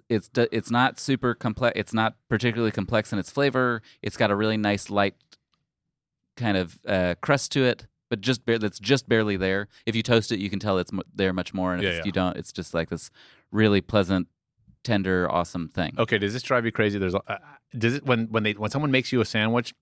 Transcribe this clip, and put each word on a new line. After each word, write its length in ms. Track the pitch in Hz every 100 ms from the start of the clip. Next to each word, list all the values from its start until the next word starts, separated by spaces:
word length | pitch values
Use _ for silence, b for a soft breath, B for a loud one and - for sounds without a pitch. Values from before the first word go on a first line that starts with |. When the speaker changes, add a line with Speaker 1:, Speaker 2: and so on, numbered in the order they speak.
| -
Speaker 1:
it's 180 | 110 -
d-, 180 | - 120
it's 200 | 113 -
not 280 | 120 127 -
super 340 | - 131 - 117
complex. 380 | 120 107 120 107
It's 140 | 101
not 240 | 113 110 - -
particularly 420 | 113 120 113 110
complex 420 | 110 92 113 104
in 60 | 104
its 120 | 92
flavor. 500 | - 143 127 127 117 b b
It's 140 | - -
got 140 | 110
a 40 | 101
really 220 | 110 110
nice 320 | 104 101 -
light 260 | 101 101 - _ _ _ _ _ _ _ _ _ _ _ -
kind 220 | 117 95
of, 220 | 87 - -
uh, 280 | 98 90 85
crust 300 | - 139 -
to 120 | 139
it, 220 | 127 - - _ -
but 120 | 110
just 220 | 107 123 -
ba-, 120 | 117
that's 220 | 104 -
just 280 | 101 135 -
barely 300 | 113 107 98
there. 300 | 95 98 104 b -
If 100 | 113
you 60 |
toast 300 | 110 117 -
it, 80 | 104
you 100 | 98
can 100 | 98
tell 200 | 104 95
it's 120 | 90
m-, 100 | 98 -
there 180 | - 95
much 220 | 92 87
more, 200 | 95 92
and 80 | 90
if 20 |
Speaker 2:
Yeah, 60 | 98
Speaker 1:
it's, 60 | 85
Speaker 2:
yeah. 60 | 101
Speaker 1:
you 60 |
don't, 260 | 92 90 -
it's 140 | -
just, 220 | - 85
like, 160 | 82 82
this 220 | 85 - b b b _
really 300 | 104 107 101
pleasant, 480 | - 107 90 95 87 _ _ _ _ _
tender, 480 | - 104 95 92 90
awesome 360 | 87 85 90 80
thing. 240 | - 78 -
Speaker 2:
Okay, 180 | 117 107
does 160 | 101
this 80 | 123
drive 240 | - 123 117
you 60 |
crazy? 260 | - 107 101
There's 160 | 92
a, 80 | 92 -
uh, 60 | 101 B B _ 120
does 180 | 113 139
it, 100 | 143
when, 200 | 120 113
when 160 | 110
they, 100 | 107
when 180 | 104 107
someone 200 | 139 147
makes 200 | 131 120
you 100 | 127
a 40 | 107
sandwich 480 | 110 110 120 120 -